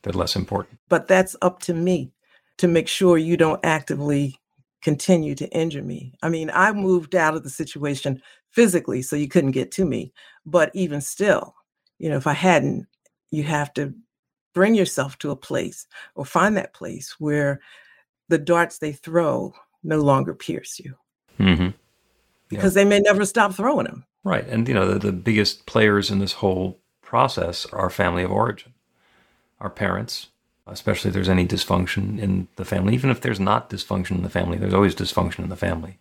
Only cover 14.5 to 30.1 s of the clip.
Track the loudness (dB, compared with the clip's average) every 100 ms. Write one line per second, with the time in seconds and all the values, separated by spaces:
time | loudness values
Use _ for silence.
14.5 | 2 4 4 2 -2 -4 -6 -10 -10 -6
15.5 | -6 -6 -12 -20 -20 -20 -14 -4 2 2
16.5 | 2 -4 -12 -12 -12 -14 -8 -2 0 0
17.5 | -2 _ -20 _ _ _ _ _ -2 2
18.5 | 2 2 -2 -8 -8 -2 0 0 -2 -6
19.5 | -12 _ _ -2 2 4 4 2 -6 -8
20.5 | -10 -10 -16 -16 -18 _ _ _ 2 4
21.5 | 4 2 -4 _ _ _ _ _ _ _
22.5 | 0 2 4 4 6 4 4 2 2 2
23.5 | 2 0 0 -2 -8 -20 _ -4 -2 -2
24.5 | -2 0 2 2 2 0 -2 0 2 2
25.5 | -2 -2 4 4 4 2 0 -2 0 0
26.5 | 0 -2 -6 _ _ -4 0 2 0 -6
27.5 | -6 -8 -4 -4 0 0 0 -2 0 0
28.5 | -2 -14 _ _ _ _ _ _ _ _
29.5 | _ -12 -6 -4 -4 -6